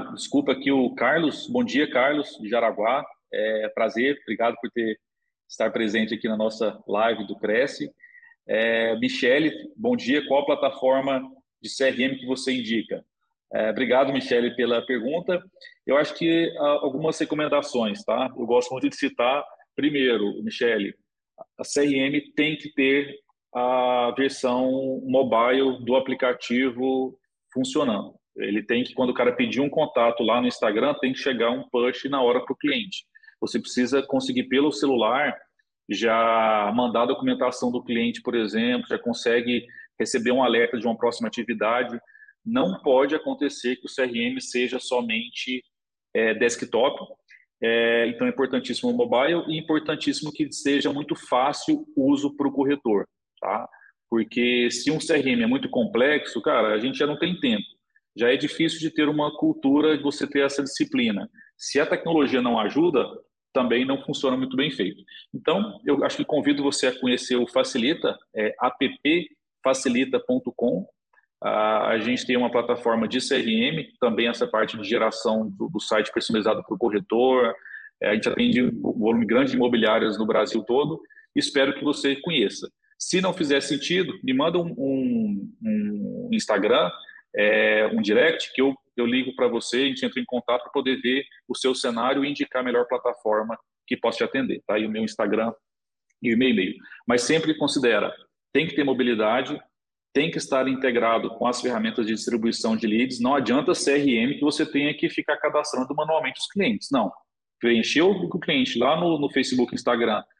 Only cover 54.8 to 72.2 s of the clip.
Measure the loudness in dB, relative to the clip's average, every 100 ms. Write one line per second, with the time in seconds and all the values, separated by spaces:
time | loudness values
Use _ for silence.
54.8 | -2 -2 0 0 2 2 2 0 -2 -2
55.8 | 0 2 2 2 -2 -4 0 2 2 0
56.8 | -2 -2 -2 0 -4 -2 0 0 -4 _
57.8 | _ _ _ 0 2 2 0 0 -2 0
58.8 | -4 0 0 2 -2 0 0 2 2 4
59.8 | 4 2 0 -4 -2 2 2 0 -4 -4
60.8 | -2 0 0 0 -6 -14 -20 _ -2 0
61.8 | 0 0 2 2 4 2 2 2 2 2
62.8 | 4 4 0 -6 -20 _ _ 0 2 2
63.8 | 2 -2 -4 -2 0 0 -2 -2 -2 -2
64.8 | -4 -4 -18 -20 -16 -4 0 0 -2 -4
65.8 | 0 2 0 -2 -2 0 2 0 0 0
66.8 | -2 0 -2 -2 0 0 0 0 0 0
67.8 | 0 0 -2 -4 _ -4 -4 0 -2 0
68.8 | -2 0 0 0 -2 _ _ _ -2 0
69.8 | 0 0 0 -2 0 -2 -2 -2 -2 -2
70.8 | -6 _ _ _ _ _ -2 0 2 2
71.8 | 2 0 0 -2